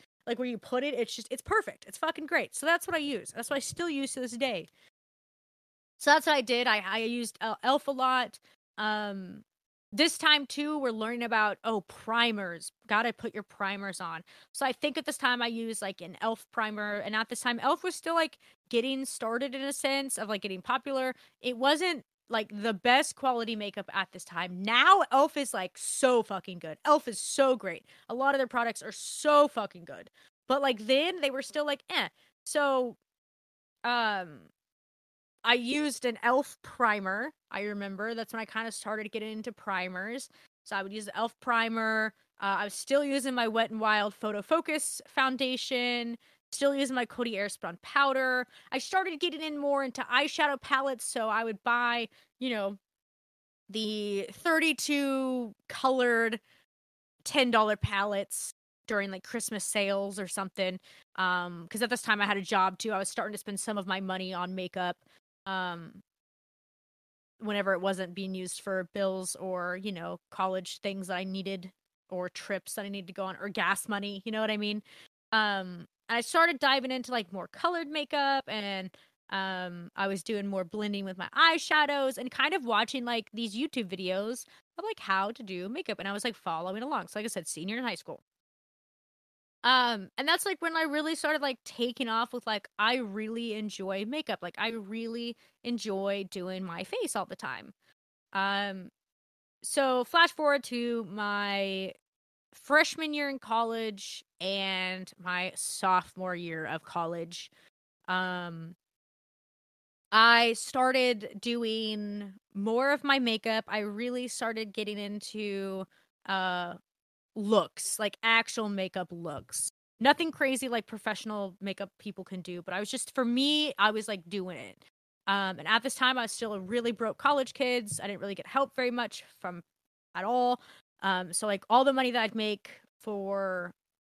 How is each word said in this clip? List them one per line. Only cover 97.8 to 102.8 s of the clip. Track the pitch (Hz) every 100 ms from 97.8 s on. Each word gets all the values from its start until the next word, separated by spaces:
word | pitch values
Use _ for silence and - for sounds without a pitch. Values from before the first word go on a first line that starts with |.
| _ _ _ _ _
Um, | 190 196 202 202 190 180 - _ _ _ _ _ _
so | - - 269 254 240
flash | 339 339
forward | - 294 285 -
to | 240 240 233 196
my | 208 208 202 202 196 196 190 190 - _ _ _ _ _
freshman | - - 294